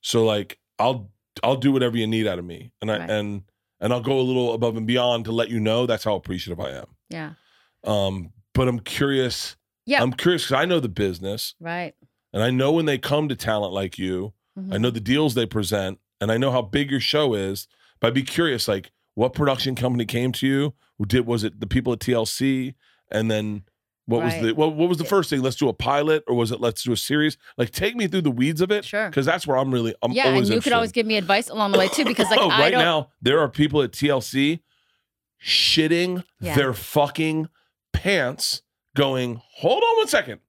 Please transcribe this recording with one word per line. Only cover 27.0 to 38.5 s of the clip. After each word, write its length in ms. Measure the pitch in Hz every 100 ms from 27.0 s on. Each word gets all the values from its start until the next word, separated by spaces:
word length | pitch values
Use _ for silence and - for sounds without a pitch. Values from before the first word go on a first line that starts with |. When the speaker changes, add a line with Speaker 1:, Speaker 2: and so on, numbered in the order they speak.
| - 147 151 - - -
Speaker 1:
Like, 140 | 123
take 260 | - 196 240
me 100 | 202
through 140 | 185
the 100 | 151
weeds 300 | 120 135 160
of 100 | 180
it. 140 | 208
Speaker 2:
Sure. 260 | 190 202 214
Speaker 1:
'Cause 140 | 147
that's 220 | 135 175 156
where 100 | 131
I'm 160 | 135
really, 220 | 127 117 101
I'm 100 | 117
Speaker 2:
Yeah, 120 | 214 262
Speaker 1:
always 120 | 269
Speaker 2:
and 160 | 202 226
you 40 |
could 60 | 285
Speaker 1:
interested. 40 |
Speaker 2:
always 180 | 233 226
give 140 | - 220
me 100 | 214
advice 320 | 180 202 240
along 240 | 220 202
the 60 | 196
way 100 | 190
too, 160 | -
because, 260 | 254 240 208
like, 80 | 220
Speaker 1:
<laughs> 0 |
Speaker 2:
I 60 | 202 220
Speaker 1:
Right 100 | -
Speaker 2:
don't 100 | 254
Speaker 1:
now, 260 | 160 160 139 _
there 180 | 120 147
are 80 | 147
people 320 | - 147 147
at 100 | 127
T 140 | - 143
L 100 | 139
C 400 | - 131 143 165 _ _ _ _ _ _ _ _
shitting 840 | - - - - 156 170 180 180 - _
Speaker 2:
Yeah. 140 | -
Speaker 1:
their 180 | 147 135
fucking 760 | 120 - - 143 143 160 156 160 _ _ _ _
pants, 720 | - 185 196 127 139 -